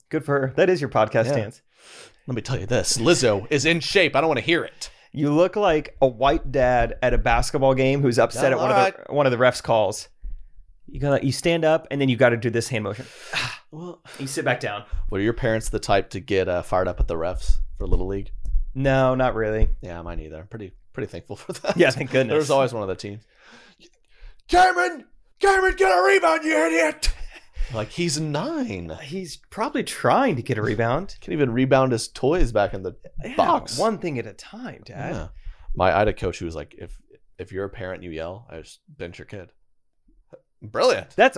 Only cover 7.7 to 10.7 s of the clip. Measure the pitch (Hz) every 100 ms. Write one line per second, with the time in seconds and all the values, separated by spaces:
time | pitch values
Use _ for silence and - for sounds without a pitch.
7.7 | 131 131 139 139 117 117 123 135 123 127
8.7 | 110 190 - - 143 135 117 127 - -
9.7 | 113 101 - - _ - - - - -